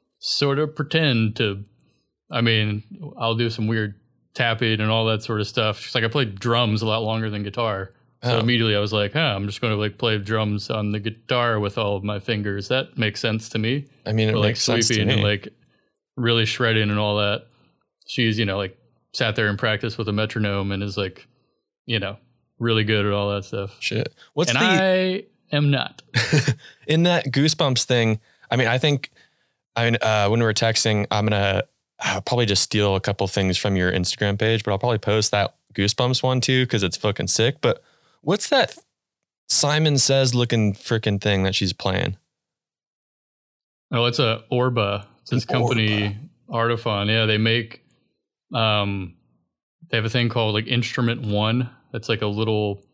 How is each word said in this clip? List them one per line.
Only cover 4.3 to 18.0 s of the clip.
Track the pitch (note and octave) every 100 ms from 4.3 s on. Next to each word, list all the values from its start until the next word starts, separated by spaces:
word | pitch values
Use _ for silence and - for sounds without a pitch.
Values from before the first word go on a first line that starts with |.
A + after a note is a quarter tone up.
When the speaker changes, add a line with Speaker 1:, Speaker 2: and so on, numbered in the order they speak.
| -
Speaker 1:
tapping | A#2 A2+ A2+ A2
and | A2
all | A2+ A2+
that | G#2+
sort | - G#2+
of | G#2
stuff. | - A2 G2+
She's | - B2+
like, | A2+
"I |
played | D3 A#2 G2
drums | A#2+ A#2 A#2 G#2+
a | A2
lot | A2
longer | A2 A2+ A2
than | G#2
guitar." | G2+ B2 A2+ G2 F#2+ _ _ _
So | B2 A#2
Speaker 2:
Oh. |
Speaker 1:
immediately | A#2 A#2+ A2+ G#2
I |
was | G#2
like, | G#2+ G2+
"Huh, | D3 D3+ G2
I'm | G2+
just | -
gonna, | A#2 G#2
like, | G#2+ -
play | A#2 G#2+
drums | G2 A2 G#2+ G#2 -
on | A2+ G#2
the | G#2
guitar | G#2+ A2+ - B2 A#2+ G#2+
with | G2+ A#2
all | G#2 G2+
of | G2+
my | G#2
fingers. | - G#2+ G2+ G2 G2
That | C3 C3 -
makes | G#2+ -
sense | A#2 A2 -
to | A2+
me." | A2 C#3+ C#3+ _ G#2
Speaker 2:
I |
mean, | A2 A2
it |
Speaker 1:
Or, | A2
like, | G#2
Speaker 2:
makes | -
sense | - A#2 A2
to |
Speaker 1:
sweeping | A2 G2+
and, | G2+
Speaker 2:
me. | G#2
Speaker 1:
like, | G2+ - - _ _ _ _ _ -
really | A#2+ A#2 A2
shredding | - A#2 A2 G#2
and | G#2
all | G#2 G#2
that. | G2+ G#2+ - _ _ _ _ _